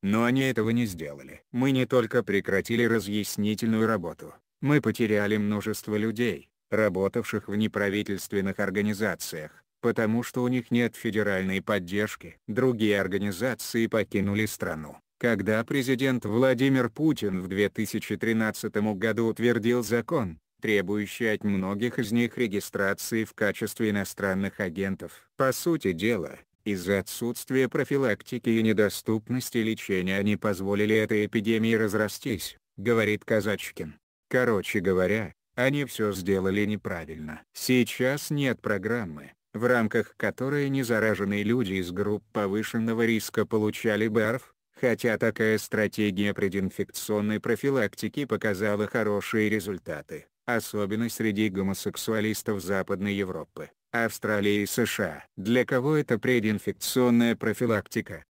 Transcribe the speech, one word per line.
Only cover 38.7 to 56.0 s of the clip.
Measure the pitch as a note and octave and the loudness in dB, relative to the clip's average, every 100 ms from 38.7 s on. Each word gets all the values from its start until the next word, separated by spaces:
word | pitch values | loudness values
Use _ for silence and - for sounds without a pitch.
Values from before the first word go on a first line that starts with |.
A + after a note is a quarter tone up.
| G2+ G2+ A#2+ G2 D2+ C#2+ _ _ | -2 0 -4 -4 -10 -16 _ _
в | G#2+ | -2
рамках | A#2+ B2 A2 A#2+ G#2 _ | 2 4 2 0 -2 _
которой | G#2+ - C3 C#3+ C#3 | -4 -2 -2 -2 0
незараженные | C3+ A#2+ A2+ A2 G2 G2+ G2+ | -2 0 2 2 2 0 0
люди | G#2 B2 F#2+ F#2+ | 0 0 0 -2
из | F2 | -4
групп | F2+ G2+ G#2 _ | -2 -2 -2 _
повышенного | - G2+ G2+ A2 A#2 A2+ A2+ A#2 | -2 0 0 -2 -2 -2 2 2
риска | A2+ - - G#2 | 2 0 -2 0
получали | A2+ G#2+ G#2+ A2+ G#2 A2 | 2 0 0 0 2 2
барф, | A2 A2 B2 - _ _ _ | 2 0 -2 -6 _ _ _
хотя | B2+ A2 A#2+ G#2+ | 0 2 0 2
такая | A#2 G#2 A2 G#2+ | 0 2 2 2
стратегия | - G#2+ G#2 - G#2 F#2 G2+ | 0 0 0 0 0 2 -2
прединфекционной | G2 G2 F#2+ F#2+ - G2 - - G#2+ G#2 G#2+ | 0 0 0 -4 -4 -8 -6 -2 0 0 -2
профилактики | - A2+ C#3 C3+ G#2 - A2 - C#3 | -2 -2 0 0 0 -2 -6 -4 -2
показала | G#2+ A2 F#2+ G#2+ G#2 G#2 | -2 0 0 0 0 0
хорошие | B2 G#2+ G#2 - A2+ G#2+ | 0 0 -2 0 0 2
результаты, | G#2+ F#2+ F#2 - D2+ - D#2 - _ - | 0 -2 -8 -8 -10 -10 -14 -16 _ -4
особенно | A#2+ - G#2+ G2+ A2 A#2 | -4 -2 -4 -2 -2 -4
среди | - A2+ G2+ G#2+ | -2 -2 2 0
гомосексуалистов | F#2+ F#2+ G2 - - - A2 G#2+ G#2 - G#2 | 0 -2 -2 -6 -6 -4 -2 -2 -4 -4 -6
Западной | F2 G2 F#2 G2 G2+ | -2 -2 -2 -2 -2
Европы, | G2 F#2+ E2 D2+ - - _ _ | -2 -4 -6 -10 -14 -16 _ _
Австралии | A#2+ A2+ - A2+ G#2 G2+ G#2 | -2 -2 -2 -2 0 2 2
и | G2+ | 0
С | - A2+ | 0 -2
Ш | - | 0
А. | F#2+ D2+ - - | -4 -6 -16 -8
«Для | F#2+ B2 A#2+ | 0 2 4
кого | C3 C3 | 0 2
это | D3+ | 0